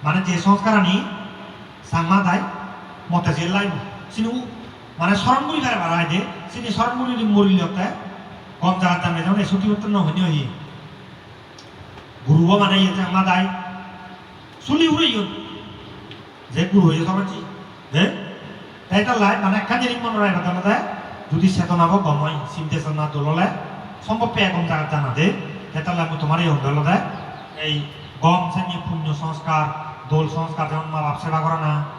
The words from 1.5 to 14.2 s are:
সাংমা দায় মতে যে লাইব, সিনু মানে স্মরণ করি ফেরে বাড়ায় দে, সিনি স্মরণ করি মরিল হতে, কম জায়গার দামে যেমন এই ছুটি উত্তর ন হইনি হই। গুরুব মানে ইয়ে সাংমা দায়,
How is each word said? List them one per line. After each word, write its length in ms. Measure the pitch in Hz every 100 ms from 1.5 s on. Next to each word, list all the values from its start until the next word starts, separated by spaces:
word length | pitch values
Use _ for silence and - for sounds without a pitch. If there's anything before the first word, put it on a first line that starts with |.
| - - - -
সাংমা 280 | 165 165 196 190
দায় 160 | 190 - - - - - - -
মতে 180 | 170 - 131
যে 80 | 170
লাইব, 180 | 196 202 143 107 - -
সিনু 200 | - 220 254 240 - - - - -
মানে 140 | 170 202
স্মরণ 200 | 240 262 302
করি 100 | 320
ফেরে 140 | 254 220
বাড়ায় 240 | 165 170 160
দে, 60 | 170 196 - -
সিনি 180 | - 233 202
স্মরণ 180 | 233 247
করি 140 | 247 240 226 202
মরিল 240 | 196 185
হতে, 220 | 165 190 202 - - - - - - -
কম 120 | 170 185
জায়গার 180 | 180 175
দামে 180 | 175 165
যেমন 140 | 170 202
এই 40 | 196
ছুটি 160 | 196 208
উত্তর 160 | 208 208
ন 20 | 202 156
হইনি 140 | 170 180
হই। 140 | 151 123 - - - - - - - - - - - - - - - - - 120
গুরুব 240 | 156 170 202
মানে 140 | 196 190
ইয়ে 100 | 190 190
সাংমা 240 | 175 185 185
দায়, 180 | 185 190 - - - - - - -